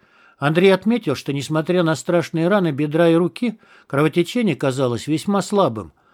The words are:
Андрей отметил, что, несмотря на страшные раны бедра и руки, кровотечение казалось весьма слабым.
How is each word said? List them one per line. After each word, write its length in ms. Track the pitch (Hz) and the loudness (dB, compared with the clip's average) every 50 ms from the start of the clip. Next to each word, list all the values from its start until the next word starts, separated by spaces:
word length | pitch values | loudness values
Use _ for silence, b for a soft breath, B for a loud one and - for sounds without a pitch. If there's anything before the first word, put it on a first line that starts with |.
| b b b b b b b | b b b b b b b
Андрей 360 | b 135 147 160 175 185 196 | b -2 0 2 4 6 4
отметил, 420 | 190 190 - 220 240 233 - 151 127 | 4 4 2 -2 -2 0 -2 -4 -4
что, 180 | - - 151 | -4 -4 -6
несмотря 500 | 139 143 123 147 156 156 156 - 180 180 | -6 -6 -4 -2 -4 -4 -2 0 0 0
на 120 | 170 156 160 | 2 0 0
страшные 520 | - - - 170 170 151 - - 160 165 | -2 -2 -2 0 0 0 -2 -4 -2 0
раны 260 | 180 208 202 180 160 | 2 2 2 0 0
бедра 360 | 135 131 151 151 147 165 170 165 | -2 -2 -4 -2 2 2 4 4
и 60 | 165 | 4
руки, 440 | 170 180 165 - - 247 233 220 b b b b b b | 4 2 0 -2 -2 -4 -4 -4 b b b b b b
кровотечение 680 | b - 135 156 156 - 175 165 - - 247 233 190 135 | b -2 0 0 2 2 0 -2 0 -2 0 0 0 0
казалось 520 | - 147 135 127 135 135 123 120 104 - | 0 -2 -2 0 0 0 -2 -2 -4 -4
весьма 340 | 147 156 151 - 202 202 196 | -4 -4 -4 -2 -2 -2 -2
слабым. 520 | 185 - - - 180 131 113 107 90 76 _ b b b | -2 0 0 2 2 2 0 -4 -10 -12 _ b b b